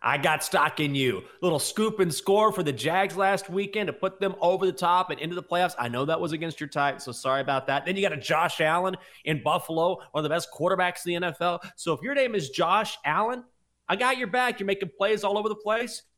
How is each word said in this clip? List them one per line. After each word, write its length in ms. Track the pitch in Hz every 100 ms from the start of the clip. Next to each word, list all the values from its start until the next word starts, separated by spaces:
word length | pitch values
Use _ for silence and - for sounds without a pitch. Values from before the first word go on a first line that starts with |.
I 160 | 113 143
got 260 | 160 151
stock 360 | - 180 151 -
in 160 | 147 139
you. 280 | 127 95 - -
Little 180 | 180 151
scoop 400 | - - 220 214
and 140 | 180
score 400 | 147 - 202 214
for 100 | 190
the 80 | 151
Jags 460 | 123 139 180 196 175
last 320 | 196 190 180
weekend 380 | 180 202 214 196
to 60 |
put 280 | - 185 190
them 140 | 196 196
over 260 | 175 185 190
the 60 |
top 380 | - 175 180 151
and 100 | 147
into 160 | 160 175
the 80 |
playoffs. 320 | - 175 180 -
I 120 | 120
know 160 | 120 143
that 160 | 160
was 100 | 170
against 300 | 156 165 151
your 80 | 151
type, 320 | 151 143 131
so 100 | -
sorry 300 | 117 131 135
about 260 | 139 135 131
that. 180 | 139 165
Then 120 | 196
you 40 |
got 120 | 190
a 80 | 143
Josh 400 | - 160 170 -
Allen 340 | 156 170 - 185 - - -
in 180 | 156
Buffalo, 540 | 151 147 - 160 175 185 -
one 120 | 151
of 0 |
the 60 | 151
best 200 | 165 - -
quarterbacks 480 | 175 185 180 180 175
in 40 |
the 60 | 175
N 80 | 175
F 160 | -
L. 200 | 175 170 - -
So 160 | -
if 100 | 123
your 140 | 233 277
name 180 | 254
is 160 | 208 147
Josh 480 | - 170 202 208 -
Allen, 400 | 143 165 220 247 247 _ _ _ -
I 80 | 196
got 200 | 247 262
your 100 | 233
back. 320 | 254 247 240
You're 80 | 196
making 240 | 196 185 -
plays 280 | 202 214 202
all 120 | 208
over 120 | 214
the 60 | 214
place. 480 | 208 220 240 - -